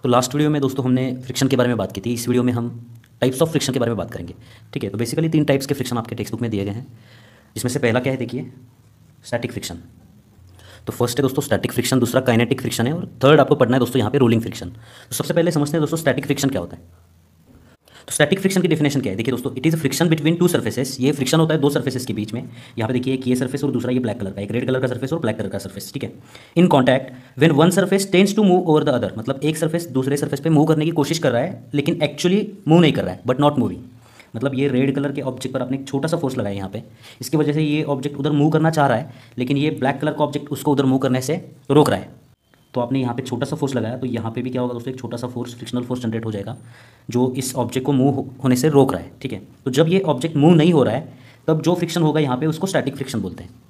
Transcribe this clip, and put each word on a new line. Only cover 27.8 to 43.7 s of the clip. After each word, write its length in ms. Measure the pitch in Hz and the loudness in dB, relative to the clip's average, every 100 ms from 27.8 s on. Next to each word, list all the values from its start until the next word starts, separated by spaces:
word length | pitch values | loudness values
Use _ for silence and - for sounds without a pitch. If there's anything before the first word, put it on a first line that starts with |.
| 185 196 196 | 2 0 2
tends 260 | 180 196 | 2 4
to 120 | 220 202 | 4 4
move 200 | 180 170 | 4 4
over 160 | 151 | 2
the 120 | 147 | 2
other, 240 | 123 95 110 | 0 -2 -4
मतलब 220 | 110 135 | -6 -2
एक 140 | 147 156 | -2 -2
surface 300 | 160 170 170 | -2 -2 -2
दूसरे 260 | 127 131 143 | -2 0 -2
surface 220 | 151 143 | -2 -2
पे 100 | 160 | 2
move 160 | 156 156 | 4 4
करने 200 | 156 156 | 2 2
की 60 | |
कोशिश 260 | 160 139 - | 0 0 0
कर 120 | 143 | 0
रहा 100 | 117 | 0
है 220 | 160 - - | -2 -8 -6
लेकिन 260 | 143 143 156 | -2 -2 -2
actually 420 | 147 - 180 196 202 - - | -2 0 0 2 -2 -6 4
move 140 | 165 | 6
नहीं 120 | 156 | 6
कर 100 | - | 2
रहा 100 | 90 | -4
है, 100 | 92 | -6
but 180 | - 127 | -4 2
not 180 | 147 143 | 2 2
moving। 200 | 107 90 - - - - - 113 | -2 -4 -14 -20 -20 -20 -14 -6
मतलब 200 | 135 131 | -4 -2
ये 120 | 143 | 0
red 260 | 127 135 139 | 2 0 0
color 160 | 143 | -4
के 100 | 139 | -4
object 300 | 131 127 127 | -8 -6 -4
पर 80 | 131 | -4
आपने 160 | 123 135 | -4 -6
एक 100 | - | -4
छोटा 200 | 139 156 | -4 -2
सा 100 | 165 | -2
force 200 | 139 - | -2 -2
लगाया 180 | 101 101 | -4 -4
यहाँ 140 | 95 | -8
पे, 140 | 113 - - - - | -10 -14 -20 -20 -14
इसकी 160 | - 156 | -4 0
वजह 160 | 151 | 0
से 80 | 147 | 0
ये 220 | 156 151 156 | 0 0 -2
object 320 | 139 143 143 | -4 -4 -4
उधर 140 | 143 | 0
move 160 | 147 151 | 2 4
करना 200 | 156 160 | 4 2
चाह 160 | 160 139 | 2 2
रहा 100 | 117 | 2
है 160 | 139 - - - | -4 -18 -18 -8
लेकिन 200 | 127 139 | -2 0
ये 120 | 147 | 0
black 280 | 151 151 139 | 0 -2 0
color 100 | 151 | -4
का 120 | 147 | 0
object 280 | 143 143 - | -2 -2 -6
उसको 200 | 139 147 | -4 0
उधर 140 | 139 135 | 2 4
मूव 120 | 131 | 2
करने 220 | 131 127 | 2 0
से 200 | 131 170 - - - | -2 -4 -6 -20 4
रोक 180 | 143 139 | 6 6
रहा 100 | 98 | 2
है। 180 | - - _ _ _ _ _ | -4 -20 _ _ _ _ _
तो 80 | 127 | -6
आपने 180 | 120 135 | -2 -2
यहाँ 140 | 127 120 | -2 -4
पे 80 | |
छोटा 220 | 123 120 135 | -6 -6 -4
सा 100 | 151 | -4
force 180 | 135 | -2